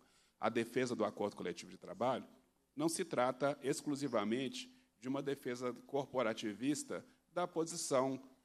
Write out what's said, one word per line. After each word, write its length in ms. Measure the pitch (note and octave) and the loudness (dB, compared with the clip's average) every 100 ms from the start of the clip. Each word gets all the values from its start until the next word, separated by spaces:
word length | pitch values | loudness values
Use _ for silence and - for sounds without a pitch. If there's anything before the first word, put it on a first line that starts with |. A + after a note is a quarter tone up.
| _ _ _ _ | _ _ _ _
a 100 | A2+ | 2
defesa 460 | A#2 A2+ B2+ C3 | 2 2 2 0
do 100 | A2+ | 2
acordo 300 | G#2 - G2+ | 0 2 -4
coletivo 380 | - F#2 F2 F#2 | -2 -6 -6 -10
de 60 | F#2 | -16
trabalho, 460 | F2+ F#2 B2 A#2+ - - _ _ _ - | -14 0 0 0 -4 -18 _ _ _ -2
não 120 | D#3+ | 0
se 160 | E3 | 0
trata 540 | F3 C3+ B2 B2+ C#3+ D3 | 0 2 2 4 0 0
exclusivamente 1120 | C3 C#3 - C3+ C#3+ A#2 G#2 A#2 C3 - - - _ _ | -2 -2 -2 -2 2 2 2 0 0 -6 -12 -18 _ _
de 80 | B2+ | -6
uma 140 | C#3 | -4
defesa 500 | D3 C#3 C3 B2 B2 A#2+ - | -2 -4 -4 -2 -2 -4 -2
corporativista 1160 | C#3+ C3+ B2+ A2 A2 A2 G2+ C3 D3 - F2 - _ _ | -2 0 2 2 2 -4 -2 0 0 -2 -8 -8 _ _
da 160 | F3 F3 | -4 -2
posição 720 | E3 E3 E3+ - C3+ C3+ C3 - - | -2 -2 -4 2 4 4 0 -8 -20